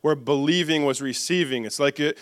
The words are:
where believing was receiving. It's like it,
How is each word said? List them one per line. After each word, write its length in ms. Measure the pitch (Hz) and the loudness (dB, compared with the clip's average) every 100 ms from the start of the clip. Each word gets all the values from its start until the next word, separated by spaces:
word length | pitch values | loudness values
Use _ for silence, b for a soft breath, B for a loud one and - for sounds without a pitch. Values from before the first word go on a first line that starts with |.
where 140 | 151 | 0
believing 720 | 143 123 139 143 180 156 156 143 | 0 0 0 2 2 2 2 0
was 160 | 135 | 0
receiving. 640 | 135 120 - 180 147 127 110 | -4 -4 -2 0 0 -4 -4
It's 120 | - | 0
like 220 | 143 143 | 0 2
it, 160 | 147 B | -2 B